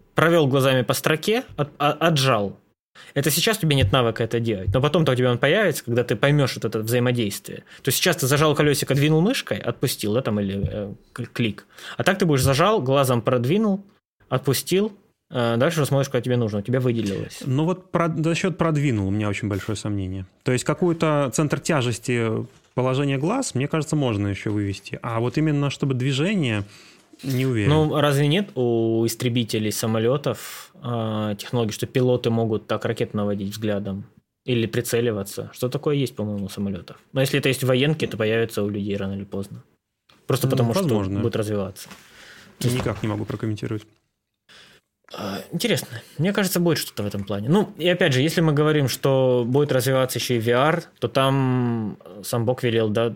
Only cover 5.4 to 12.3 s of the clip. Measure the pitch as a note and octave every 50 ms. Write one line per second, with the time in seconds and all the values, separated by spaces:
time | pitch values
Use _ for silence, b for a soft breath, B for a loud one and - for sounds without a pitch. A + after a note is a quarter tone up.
5.4 | - C#3 E3 G#3+ A3 F3+ C3+ - - - A#2 B2 A#2+ - B2+ G#2 - C#3 D3 D3
6.4 | C#3 A#2+ - - - A2 G#2+ A2 A2 A2 A#2+ B2 A#2+ B2 B2 A#2+ A2+ G2+ - -
7.4 | - - - - B B B B - C3+ - - - F#3 D#3+ - C#3+ B2 C#3+ C#3
8.4 | D#3 D#3 C#3+ - D3+ D3 C#3+ C#3+ - - C3+ C#3+ C#3 D3+ D#3 D#3 E3+ A3 C4+ -
9.4 | - - - G2+ - A#2+ A#2+ - - C3 - - - G#2 G#2 B2 C3+ B2 G#2+ G#2
10.4 | G2+ G2 G2 G2+ G2 F#2+ G2+ G#2+ G2+ G2+ G2+ - _ _ - - A#2+ - - -
11.4 | A#2+ A2 G2+ - - B B B B B B - - F3 G3 G3 G3+ E3